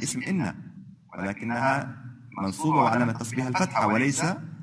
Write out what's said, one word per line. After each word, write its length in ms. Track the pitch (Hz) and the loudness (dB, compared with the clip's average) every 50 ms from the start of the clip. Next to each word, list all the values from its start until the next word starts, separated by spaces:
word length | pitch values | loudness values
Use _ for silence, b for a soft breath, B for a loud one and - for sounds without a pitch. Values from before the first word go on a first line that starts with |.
| - | -2
اسم 200 | 127 - 123 - | -4 -2 -2 -2
إن 320 | - 196 180 131 87 76 - - - - - - - - - - - - | 0 0 0 0 0 -2 -6 -10 -14 -16 -16 -18 -18 -20 -20 -20 -16 -10
ولكنها 840 | - 92 98 101 - 110 117 117 117 117 135 135 139 139 - - - - - - - - - - 95 95 | -6 -4 -4 -4 -4 -4 -4 -2 0 2 2 2 2 0 -4 -8 -12 -14 -16 -16 -16 -18 -14 -8 -4 -2
منصوبة 340 | 95 98 - - 156 156 | -2 -2 0 2 2 4
وعلامة 360 | 151 123 117 113 120 123 117 110 | 6 6 6 4 4 4 2 0
تصبيح 340 | - 120 113 117 127 131 | -2 -4 -4 -2 -2 -2
الفتحة 400 | 127 123 - 185 - - 113 110 | 0 0 0 0 0 2 2 2
وليس 380 | 101 104 113 131 143 135 - 160 165 196 - - - - - | 4 4 4 4 4 2 2 2 0 0 -2 -6 -10 -12 -10